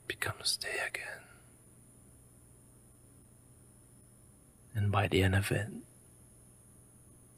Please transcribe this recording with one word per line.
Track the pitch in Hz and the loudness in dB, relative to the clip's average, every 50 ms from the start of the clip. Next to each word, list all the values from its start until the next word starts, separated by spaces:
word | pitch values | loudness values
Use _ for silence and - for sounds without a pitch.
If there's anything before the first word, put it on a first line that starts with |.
| - | -10
becomes | - - - - - - - - - - | -10 -6 -6 -4 -6 -6 -4 -4 -4 -4
day | - - - - - - - | -4 -4 -6 -4 -4 -4 -4
again. | - - - - - - - - - - - - - - - - - - - - - - - - - - - - - - - - - - - - - - - - - - - - - - - - - - - - - - - - - - - - - - - - - - - - - - - - - - - - - | -6 -8 -10 -10 -14 -14 -16 -20 -20 -20 -20 -20 -20 -20 -20 -20 -20 -20 -20 -20 -20 -20 -20 -20 -20 -20 -20 -20 -20 -20 -20 -20 -20 -20 -20 -20 -20 -20 -20 -20 -20 -20 -20 -20 -20 -20 -20 -20 -20 -20 -20 -20 -20 -20 -20 -20 -20 -20 -20 -20 -20 -20 -20 -20 -20 -20 -20 -20 -20 -20 -20 -20 -20 -20 -20 -10 -4
And | 110 101 104 | -2 0 0
by | 95 98 95 - | 2 2 2 4
the | - 92 95 | 4 6 6
end | 95 95 | 6 4
of | 98 101 - 120 | 4 2 2 0
it, | 107 107 - - 233 - - - - - - - - - - - - - - - - - - - - - - - - - - - - - - - | 0 -2 -4 -8 -12 -14 -16 -20 -20 -20 -20 -20 -20 -20 -20 -20 -20 -20 -20 -20 -20 -20 -20 -20 -20 -20 -20 -20 -20 -20 -20 -20 -20 -20 -20 -20